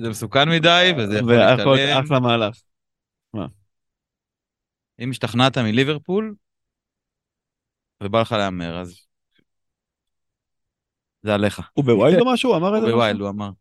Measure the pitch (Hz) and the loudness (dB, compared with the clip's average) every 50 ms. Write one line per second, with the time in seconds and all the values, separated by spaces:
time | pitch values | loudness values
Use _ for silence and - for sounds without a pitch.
0 | 117 117 107 - 117 98 - 135 143 160 165 165 156 170 170 175 180 185 170 139 | -8 -8 -8 -8 -10 -2 0 2 2 2 2 2 2 2 4 4 2 2 0 0
1 | 110 98 107 104 120 117 120 117 - 120 127 120 104 135 135 135 139 143 147 135 | -2 -2 -2 -2 2 4 4 6 6 6 4 4 4 2 2 2 2 0 0 -2
2 | 139 151 143 127 127 120 117 117 110 101 110 - _ _ _ _ _ _ _ _ | 0 0 0 0 2 0 0 0 -2 -4 -6 -10 _ _ _ _ _ _ _ _
3 | _ _ _ _ _ _ - 104 87 67 - _ _ _ _ _ _ _ _ _ | _ _ _ _ _ _ -10 -10 -10 -10 -12 _ _ _ _ _ _ _ _ _
4 | _ _ _ _ _ _ _ _ _ _ _ _ _ _ _ _ _ _ _ _ | _ _ _ _ _ _ _ _ _ _ _ _ _ _ _ _ _ _ _ _
5 | 120 131 127 - - 117 101 120 131 135 - 135 117 107 107 123 135 139 156 147 | -10 -10 -6 -6 -8 -6 -2 0 0 0 0 0 -2 0 0 0 0 -2 -4 -6
6 | - - 180 208 220 220 208 - _ _ _ _ _ _ _ _ _ _ _ _ | -8 -6 -6 -6 -6 -6 -12 -18 _ _ _ _ _ _ _ _ _ _ _ _
7 | _ _ _ _ _ _ _ _ _ _ _ _ _ _ _ _ _ _ _ _ | _ _ _ _ _ _ _ _ _ _ _ _ _ _ _ _ _ _ _ _
8 | 101 98 104 117 113 - 120 104 101 95 92 90 85 85 82 87 92 87 90 _ | -10 -2 0 0 0 0 -2 -2 -2 -2 -4 -6 -8 -8 -8 -10 -12 -14 -16 _
9 | _ _ _ _ _ _ _ _ _ _ _ _ _ _ _ _ _ _ _ _ | _ _ _ _ _ _ _ _ _ _ _ _ _ _ _ _ _ _ _ _
10 | _ _ _ _ _ _ _ _ _ _ _ _ _ _ _ _ _ _ _ _ | _ _ _ _ _ _ _ _ _ _ _ _ _ _ _ _ _ _ _ _
11 | _ _ _ _ - 107 104 101 104 101 - - 90 - _ - 143 123 117 98 | _ _ _ _ -4 -2 0 0 0 -2 -2 -6 -12 -8 _ -2 2 4 4 4
12 | 113 147 185 175 240 254 247 233 - 247 208 160 170 196 214 220 226 226 226 233 | 6 4 4 4 2 2 0 0 0 0 0 0 0 0 -2 0 0 0 0 2
13 | 117 107 101 98 101 101 98 104 104 101 95 - | 2 0 0 -2 -4 -6 -6 -8 -10 -10 -12 -16